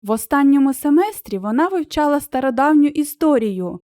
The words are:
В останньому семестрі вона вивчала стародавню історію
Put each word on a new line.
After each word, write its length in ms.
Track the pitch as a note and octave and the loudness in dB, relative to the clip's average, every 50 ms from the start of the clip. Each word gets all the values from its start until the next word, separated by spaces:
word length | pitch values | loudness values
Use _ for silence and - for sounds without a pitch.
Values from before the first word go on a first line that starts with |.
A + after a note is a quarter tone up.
| - | -4
В 80 | G3+ | -4
останньому 640 | G#3+ A3+ - - - C#4 C#4 C#4 C#4 C#4+ C4+ C4+ C4+ | -4 -4 -4 -2 0 2 4 4 4 4 4 2 0
семестрі 640 | - - D4 C#4+ D#4+ F#4+ G#4+ G#4 - - - G#3 F#3+ | -2 0 2 2 2 2 0 -4 -10 -12 -8 -8 -8
вона 300 | F#3 G#3 A3 B3+ D#4+ F#4 | -6 -4 -2 -2 -2 0
вивчала 520 | F#4+ F4+ D#4 D4+ - D#4 D4+ D4 D4 D4 | -2 -4 -6 -4 -4 -2 0 0 0 -2
стародавню 680 | C#4+ - - B3+ B3+ C4+ B3 A#3 C4+ D4 D#4 D4+ C#4+ D4 | -4 -4 -6 -4 -4 -2 -2 0 2 4 4 4 4 2
історію 920 | D4 D4 D4 C#4+ - _ E4 D#4 D4 B3 A3+ G#3+ G3 F#3 F3+ F3 - F3 _ _ | 0 -2 -6 -6 -4 _ 0 2 2 2 0 -2 -4 -6 -6 -8 -8 -12 _ _